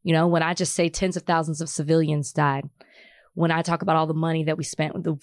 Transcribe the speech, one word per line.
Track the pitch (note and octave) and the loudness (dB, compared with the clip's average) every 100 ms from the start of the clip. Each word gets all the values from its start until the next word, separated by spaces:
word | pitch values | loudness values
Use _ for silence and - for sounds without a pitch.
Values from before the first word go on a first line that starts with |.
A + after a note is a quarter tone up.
You | F3+ | 0
know, | D#3+ F3 | 4 4
when | E3+ | 2
I | D#3+ | 0
just | F3+ F3 | -2 -2
say | - E3+ | 0 0
tens | - F#3 F3+ | 0 -2 -2
of | |
thousands | - E3 D#3+ D#3 | 0 0 0 -4
of | D#3+ | -6
civilians | - D3 D#3+ D#3 D3+ C#3 | -4 2 2 2 0 -2
died, | - C#3+ C3+ C#3+ _ - - - _ _ | 0 0 0 -6 _ -20 -20 -20 _ _
when | F3 E3 | -2 0
I | E3 | 0
talk | E3+ E3+ | 0 -2
about | - | 2
all | D#3+ D#3 | 2 2
the | |
money | D#3 D#3+ E3 | 0 0 0
that | D3+ D#3 | -2 -2
we | |
spent, | - - D#3 - | -6 -4 -4 -4
the, | E3 D3+ | -4 -4